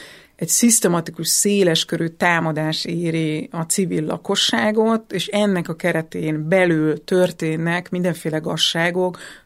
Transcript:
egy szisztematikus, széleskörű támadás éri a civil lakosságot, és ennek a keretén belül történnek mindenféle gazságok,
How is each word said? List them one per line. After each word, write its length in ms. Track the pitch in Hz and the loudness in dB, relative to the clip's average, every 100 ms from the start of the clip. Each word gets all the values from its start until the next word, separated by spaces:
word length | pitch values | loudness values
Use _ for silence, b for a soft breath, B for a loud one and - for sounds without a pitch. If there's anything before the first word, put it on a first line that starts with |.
| B B B B | B B B B
egy 120 | 165 | -2
szisztematikus, 800 | - 233 208 190 170 165 165 165 | 4 4 4 4 2 -2 -6 -2
széleskörű 800 | - 202 202 180 160 - 165 165 | 0 2 4 4 4 0 -2 -4
támadás 800 | 165 180 170 165 156 156 156 - | 0 2 2 0 -2 -2 -4 -4
éri 640 | 170 170 160 156 156 - | -4 -2 0 -2 -2 -6
a 100 | 170 | -8
civil 440 | 165 - 175 175 156 | -4 0 0 0 -2
lakosságot, 1040 | 175 - 196 - 233 220 214 220 226 - | -4 -2 0 0 0 0 2 2 0 -2
és 160 | 185 - | -6 -2
ennek 420 | 202 208 180 170 | 0 0 0 -4
a 60 | 160 | -4
keretén 720 | 175 165 160 180 156 156 156 | -2 -2 -4 -6 -4 -4 2
belül 560 | 190 180 160 156 147 | 4 4 4 2 -2
történnek 840 | - 185 180 175 160 160 165 175 180 | 0 2 2 0 -4 -2 -2 -2 -4
mindenféle 480 | 180 180 165 165 156 | -2 -2 -2 -4 -4
gazságok, 800 | 160 160 - 165 175 180 180 170 B B | -4 -2 -2 0 0 0 -2 -4 B B